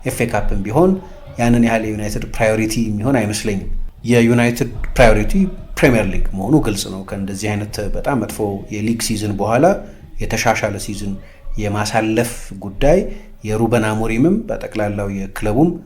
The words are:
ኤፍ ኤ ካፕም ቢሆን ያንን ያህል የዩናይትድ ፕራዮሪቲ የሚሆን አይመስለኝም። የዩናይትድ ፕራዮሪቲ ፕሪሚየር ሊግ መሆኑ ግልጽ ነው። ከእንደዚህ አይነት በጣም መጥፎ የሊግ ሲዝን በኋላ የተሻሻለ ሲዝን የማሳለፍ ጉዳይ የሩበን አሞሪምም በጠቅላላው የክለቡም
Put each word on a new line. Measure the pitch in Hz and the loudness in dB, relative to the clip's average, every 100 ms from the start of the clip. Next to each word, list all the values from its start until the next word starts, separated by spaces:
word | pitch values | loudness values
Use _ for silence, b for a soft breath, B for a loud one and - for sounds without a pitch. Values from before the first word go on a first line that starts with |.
| - | -6
ኤፍ | - | -2
ኤ | 117 | 0
ካፕም | 107 - 101 | 0 2 0
ቢሆን | 95 123 185 190 B B B - | 0 2 4 2 B B B -2
ያንን | 120 120 | 2 4
ያህል | 117 113 | 4 2
የዩናይትድ | 110 107 104 104 101 | 0 -4 -4 -4 -6
ፕራዮሪቲ | - 113 110 110 - | 0 2 2 0 -2
የሚሆን | 113 104 120 135 | -2 -2 0 0
አይመስለኝም። | 104 107 113 98 87 - - - 117 | 0 -2 -2 -4 -2 -4 -4 -8 2
የዩናይትድ | 120 117 120 120 120 123 - - | 4 6 4 2 0 -4 -4 -6
ፕራዮሪቲ | - 120 104 104 202 185 - - - | 4 6 6 4 2 2 -2 -12 2
ፕሪሚየር | 151 117 98 | 4 4 2
ሊግ | 92 87 | 2 0
መሆኑ | 98 98 151 | 0 2 2
ግልጽ | 120 98 - | 2 -2 -4
ነው። | 95 | -8
ከእንደዚህ | 95 101 98 98 107 | -8 -6 -6 -4 -4
አይነት | 104 104 - 104 | -4 -4 -6 -4
በጣም | 104 - 139 | -2 -2 -2
መጥፎ | 104 - 104 101 95 | -2 -4 -4 -4 -8
የሊግ | 107 107 117 | -6 -2 -2
ሲዝን | - 110 107 98 | -2 -4 -2 -2
በኋላ | 101 117 165 202 B B B - | 0 4 4 2 B B B -6
የተሻሻለ | - 113 120 107 110 98 | -4 0 0 0 0 -4
ሲዝን | - 101 101 98 B B B - | -8 -8 -6 -8 B B B -4
የማሳለፍ | 104 104 104 117 110 110 117 - - 98 | -2 -2 0 0 2 2 0 -4 -12 -12
ጉዳይ | 98 92 143 165 220 B B - | -12 0 4 4 2 B B -14
የሩበን | 107 107 113 120 107 | -6 0 2 2 2
አሞሪምም | 107 113 113 147 196 | 0 0 2 4 2
በጠቅላላው | - 107 - 110 104 104 101 | -2 -8 -6 -4 -4 -2 -4
የክለቡም | 98 95 - 107 107 170 - | -4 -8 -6 -2 2 2 0